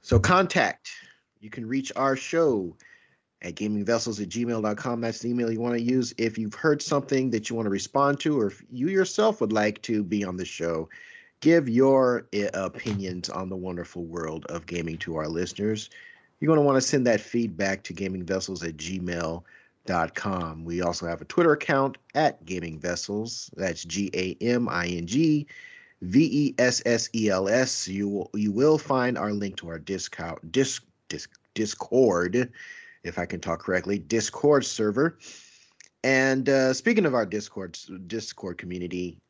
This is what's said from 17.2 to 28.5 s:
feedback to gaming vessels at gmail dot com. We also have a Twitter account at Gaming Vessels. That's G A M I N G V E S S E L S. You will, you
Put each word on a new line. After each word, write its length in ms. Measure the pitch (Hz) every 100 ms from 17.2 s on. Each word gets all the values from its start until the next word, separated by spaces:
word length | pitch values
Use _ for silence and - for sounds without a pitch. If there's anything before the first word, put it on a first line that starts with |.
feedback 640 | - 120 113 82 98 -
to 100 | -
gaming 300 | 90 95 92
vessels 400 | 87 95 92 92
at 140 | 85 78
gmail 680 | 82 92 87 85 82 85 - - _ _ -
dot 300 | 90 82 -
com. 500 | 104 92 85 80 82
We 160 | 87
also 240 | 87 87 87
have 160 | 85
a 40 | -
Twitter 280 | - 170
account 440 | 147 - 139 135 - _
at 300 | 139 156 - 80
Gaming 320 | 90 85 78
Vessels. 720 | 76 85 - 104 113 117 - -
That's 300 | 95 80 87
G 240 | 82 98
A 220 | 90 92 -
M 260 | 117 123 120
I 200 | - -
N 200 | 87 85
G 400 | 117 160 151 143 - - - - _
V 280 | 90 107 156
E 260 | 135 143 135
S 240 | 123 123 120
S 240 | 117 - 117
E 140 | 107
L 180 | 95 98
S. 400 | 117 127 - -
You 220 | 98 101
will, 200 | 101 -
you 180 | 104 107